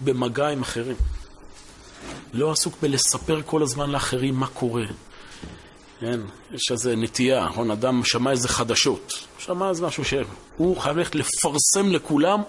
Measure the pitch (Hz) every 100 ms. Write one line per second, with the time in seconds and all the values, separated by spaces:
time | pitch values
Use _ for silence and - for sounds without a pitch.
0 | 135 127 123 120 147 139 123 117 123 117
1 | - - - - - - - - - -
2 | - - - 113 151 156 175 - 151 131
3 | - - - 156 147 156 143 127 143 143
4 | - 127 135 131 131 - 123 117 104 107
5 | - - - - - - - - - -
6 | 113 120 98 - - 131 - 120 123 113
7 | 113 - 123 131 87 113 117 107 127 127
8 | 113 - 131 131 120 - 117 117 143 101
9 | - - - - - 180 190 170 170 147
10 | 135 139 107 - - - 170 180 - 156
11 | 175 151 135 - 160 143 - 196 202 165
12 | - 147 165 208